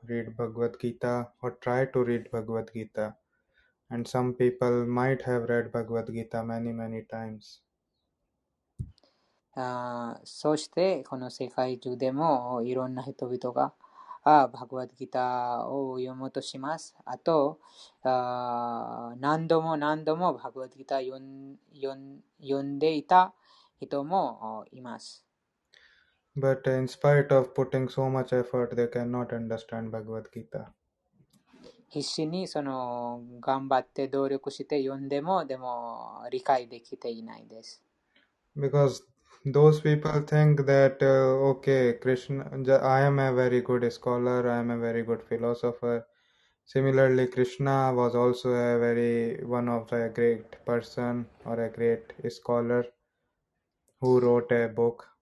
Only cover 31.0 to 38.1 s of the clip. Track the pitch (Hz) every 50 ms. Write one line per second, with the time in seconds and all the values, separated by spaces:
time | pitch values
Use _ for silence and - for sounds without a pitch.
31 | _ _ _ _ _ _ _ _ _ _ _ - - - - _ _ _ - 147
32 | 139 - - - 160 156 170 185 190 160 - 156 143 139 131 131 127 123 120 120
33 | 120 120 120 120 120 120 123 120 120 - 131 135 135 135 135 127 127 _ _ -
34 | 139 131 135 139 139 135 139 135 - 143 - - 143 _ 147 147 131 135 135 135
35 | 139 135 143 143 143 170 190 185 160 131 131 127 127 127 123 120 120 117 117 117
36 | 117 113 107 117 113 123 127 127 - - 135 127 123 117 120 117 _ - - -
37 | - 123 117 113 113 113 113 110 110 113 113 113 113 - - _ _ _ _ _
38 | _ _